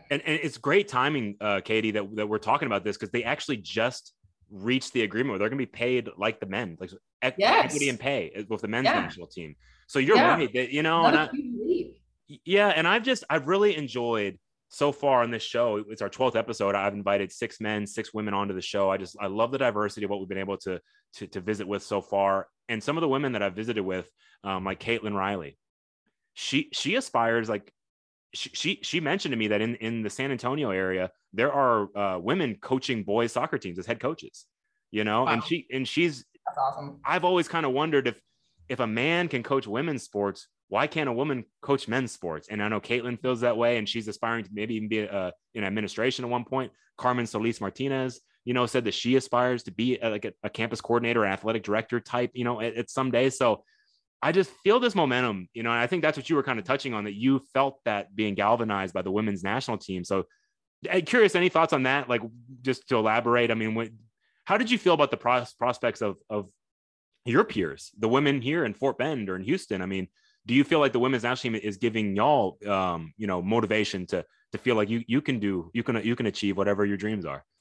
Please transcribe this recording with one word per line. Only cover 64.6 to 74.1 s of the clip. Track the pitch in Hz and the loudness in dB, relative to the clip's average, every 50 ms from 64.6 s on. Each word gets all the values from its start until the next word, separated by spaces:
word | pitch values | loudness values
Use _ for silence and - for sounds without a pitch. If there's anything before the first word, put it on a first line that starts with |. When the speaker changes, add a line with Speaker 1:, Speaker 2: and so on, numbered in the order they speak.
| 247 220 | 2 2
Speaker 1:
you | 247 214 | 0 2
feel | - 180 170 | 4 4 6
about | 151 147 - | 6 4 4
the | - - | 2 0
pros-, | - 123 123 123 120 - - | 2 2 2 2 2 -2 -4
prospects | _ 117 127 120 - - 117 107 - 113 | _ 0 0 0 0 0 -2 0 0 -2
of, | 104 92 - _ - | -2 -2 -4 _ -6
of | 107 104 98 92 - _ _ _ _ _ _ _ _ _ _ _ _ _ _ | -4 -4 -4 -6 -10 _ _ _ _ _ _ _ _ _ _ _ _ _ _
your | 123 117 165 220 | 2 4 4 4
peers, | - - 107 90 76 69 - - - - 104 | 4 2 -2 -2 -2 -4 -8 -14 -18 -6 -2
the | 110 110 | 0 2
women | 120 135 147 143 143 135 | 4 4 4 4 2 2
here | 113 131 156 170 147 | 0 -2 0 0 0
in | 110 98 | -2 -2
Fort | - 135 139 117 - | -2 -2 -2 0 0
Bend | 123 156 156 123 104 95 | -2 -2 -2 -4 -4 -4
or | 92 | -6
in | 92 95 | -4 -2
Houston? | 110 170 190 - - 107 92 | -2 -2 -2 -2 -4 -6 -4
I | 92 95 | -4 -2
mean, | 98 95 92 - _ _ _ _ _ _ _ 104 | -2 -4 -4 -6 _ _ _ _ _ _ _ 2
do | 120 | 4
you | 135 139 | 4 4
feel | - 170 156 | 6 4 4
like | 143 131 120 | 4 4 4
the | 120 | 2
women's | 123 131 135 120 | 2 2 2 2
national | 110 120 127 - - 123 110 | 0 0 -2 -2 -2 -4 -4
team | 107 101 | -4 -4
is | 107 98 95 | -6 -4 -2
giving | 120 113 107 113 107 101 95 | -2 0 0 0 0 0 0
y'all, | 101 110 143 151 131 104 92 - - 104 101 | 2 4 4 4 4 2 0 -2 -4 -4 -2
um, | 101 95 92 90 85 82 82 80 - - | 0 2 2 0 -2 -4 -6 -10 -10 -6
you | 110 101 | -4 -2
know, | 92 90 | -2 -2
motivation | 87 98 110 117 113 95 107 107 104 - - 95 90 | 0 2 2 2 2 2 2 2 0 0 -2 -6 -4
to, | - | -4